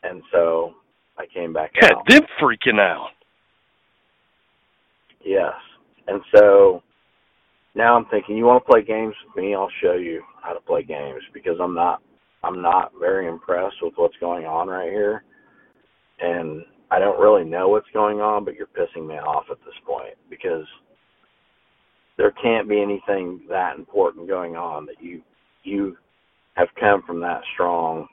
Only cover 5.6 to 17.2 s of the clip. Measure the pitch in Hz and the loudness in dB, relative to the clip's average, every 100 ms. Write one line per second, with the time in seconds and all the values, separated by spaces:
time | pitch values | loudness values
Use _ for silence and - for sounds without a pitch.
5.6 | - _ _ _ - 98 - 107 104 101 | -18 _ _ _ -8 -8 6 8 10 8
6.6 | 98 90 _ _ _ _ _ _ _ _ | 8 4 _ _ _ _ _ _ _ _
7.6 | _ 104 117 120 113 107 98 107 117 127 | _ 0 4 4 2 -4 -4 0 4 4
8.6 | - 117 107 110 110 104 - 101 95 98 | 6 4 4 -4 -6 -10 -14 -8 -4 -4
9.6 | 98 - 90 90 87 80 82 _ 82 85 | -4 -2 -2 -2 -4 -10 -14 _ -14 -14
10.6 | - 82 76 76 71 65 - - 90 85 | -4 -4 -4 -10 -10 -14 -18 -12 -8 -4
11.6 | 90 85 87 - _ _ _ _ 87 92 | -4 -2 -2 -2 _ _ _ _ -10 -4
12.6 | 87 90 - - 87 95 87 85 - 90 | 0 0 0 -4 -2 -2 -4 -8 -4 -4
13.6 | 95 - 85 - 85 - 87 87 80 80 | -4 -6 -8 -2 -2 -2 -6 -6 -6 -6
14.6 | 92 92 87 101 104 107 _ _ _ _ | -4 -6 -6 -2 -2 -4 _ _ _ _
15.6 | _ _ _ _ _ _ 87 87 80 78 | _ _ _ _ _ _ -4 -4 -6 -12
16.6 | 85 _ _ 92 98 95 | -16 _ _ 0 0 4